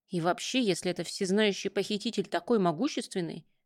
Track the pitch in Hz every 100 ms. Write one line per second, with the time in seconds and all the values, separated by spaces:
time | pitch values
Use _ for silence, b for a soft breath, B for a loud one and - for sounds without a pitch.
0 | _ 180 165 170 - 254 226 170 185 175
1 | 165 - 190 202 214 190 196 - 190 208
2 | 233 214 175 170 - 233 180 156 269 -
3 | - 196 165 - - _